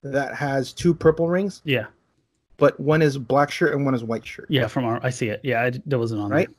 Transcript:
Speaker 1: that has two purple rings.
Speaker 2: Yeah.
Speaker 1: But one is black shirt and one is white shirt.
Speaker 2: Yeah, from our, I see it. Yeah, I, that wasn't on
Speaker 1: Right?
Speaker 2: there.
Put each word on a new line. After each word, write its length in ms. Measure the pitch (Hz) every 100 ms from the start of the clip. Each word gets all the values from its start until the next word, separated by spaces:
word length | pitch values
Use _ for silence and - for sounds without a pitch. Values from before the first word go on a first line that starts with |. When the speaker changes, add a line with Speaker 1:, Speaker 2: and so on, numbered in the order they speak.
Speaker 1:
that 320 | 143 139 139
has 380 | - 143 139 127
two 200 | - 175
purple 340 | 165 160 160 165
rings. 340 | 180 202 -
Speaker 2:
Yeah. 220 | 156 123 - _ _ _ _ _ _ -
Speaker 1:
But 220 | 190 -
one 200 | 143 156
is 160 | 156 139
black 320 | 120 135 143
shirt 240 | - 160
and 100 | 147
one 100 | 139
is 80 | 127
white 240 | 113 113 -
shirt. 200 | - 151
Speaker 2:
Yeah, 180 | 143 120
from 180 | -
our, 140 | 120 117
I 60 | 127
see 180 | 123 117
it. 120 | 104
Yeah, 180 | 139 117
I, 80 | 123 123 156
that 120 | 131
wasn't 220 | 117 107
on 100 | 104
Speaker 1:
Right? 160 | 143
Speaker 2:
there. 80 | 185